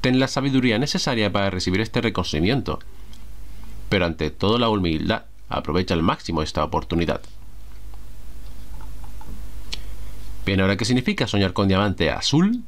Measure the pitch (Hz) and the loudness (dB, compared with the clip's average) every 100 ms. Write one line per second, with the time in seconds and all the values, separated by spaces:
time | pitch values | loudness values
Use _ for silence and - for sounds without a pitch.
0 | 127 127 135 - 135 131 123 107 147 - | 4 4 2 0 2 4 4 4 2 0
1 | - 120 104 101 98 92 92 92 113 123 | 0 2 2 2 2 0 2 2 2 0
2 | 117 98 90 73 95 131 - - - - | 0 0 -2 2 2 2 0 -6 -6 -10
3 | - - - - - - - - - 101 | -8 -8 -6 -6 -6 -6 -6 -6 0 2
4 | 87 80 76 - 98 117 117 107 90 80 | 2 0 -4 0 0 2 2 2 2 0
5 | - 113 - - - - - 80 95 85 | 0 -2 -4 -14 -6 -4 0 0 2 2
6 | 85 - - 82 78 - 76 80 - 82 | 2 0 -2 -2 -2 -2 0 -2 0 0
7 | 85 - - - - - - - - - | 0 -2 -6 -10 -8 -8 -8 -6 -6 -6
8 | - - - - - - - - - - | -6 -4 -4 -4 -4 -4 -4 -4 -4 -2
9 | - - - - - - - - - - | -2 -2 -2 -2 -2 -2 -2 -4 -4 -2
10 | - - - - - 95 95 98 113 123 | -4 -4 -4 -2 0 2 2 2 2 2
11 | 127 202 120 101 98 90 98 92 101 92 | 2 -2 0 2 2 4 4 4 2 2
12 | 80 - - 147 196 247 | 0 0 2 4 4 2